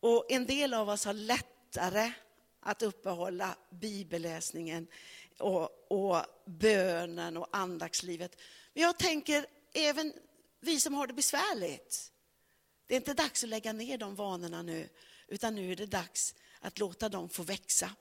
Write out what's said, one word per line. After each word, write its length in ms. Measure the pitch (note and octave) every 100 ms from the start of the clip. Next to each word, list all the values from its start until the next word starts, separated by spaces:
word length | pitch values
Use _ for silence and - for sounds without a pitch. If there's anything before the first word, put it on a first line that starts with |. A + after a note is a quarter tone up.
Och 260 | A3+ A#3 -
en 180 | C4 B3
del 280 | C4+ C#4+
av 140 | A#3 G#3
oss 160 | G#3
har 80 | G#3+
lättare 1000 | G#3 G#3+ B3 - - _ - F#3 F#3+ A3+ A#3+ - _ _ _
att 220 | - G#3
uppehålla 720 | A3 - - F3 F3 F3+ F#3 F3+ -
bibelläsningen 1160 | F3+ G#3+ G3+ F3+ E3+ E3 E3 E3+ E3 E3 E3 E3 - - - - -
och, 540 | G#3 F#3 E3 - -
och 340 | G3+ G3 F3 - - -
bönen 880 | E3 G#3+ G#3 F#3 E3+ E3+ E3+ E3+ E3
och 120 | -
andaktslivet. 880 | G3+ F#3 F3 E3 - F3+ E3+ F3 - - - -
Men 80 | -
jag 160 | E4 E4+
tänker, 480 | F#4 D#4 D4 D4 D4 - _
även 400 | - D4+ C#4+ D#4 - - _ _ _
vi 200 | C4+ D#4
som 140 | D#4
har 120 | C#4+ C4+
det 80 |
besvärligt, 1000 | B3+ C#4+ C#4+ G4 D4+ F3 C3+ - - - _ _ _ _ _ _ _ _
det 80 |
är 20 | B3+
inte 180 | B3+
dags 300 | C#4 D4 -
att 60 | A#3+
lägga 220 | A3 A3
ner 260 | A3 A#3+ C4
de 160 | G#3+
vanorna 480 | G3 G3+ F#3 F3 E3+
nu, 260 | E3+ E3 D#3+ - - - -
utan 260 | G3+ A#3
nu 180 | G#3+ F#3
är 40 | F3+
det 100 | G#3
dags 480 | G3 E3+ - - - - -
att 180 | - -
låta 300 | G3+ F3 A3
dem 200 | G3 F3
få 140 | -
växa. 480 | E3 F#3+ - - - G3+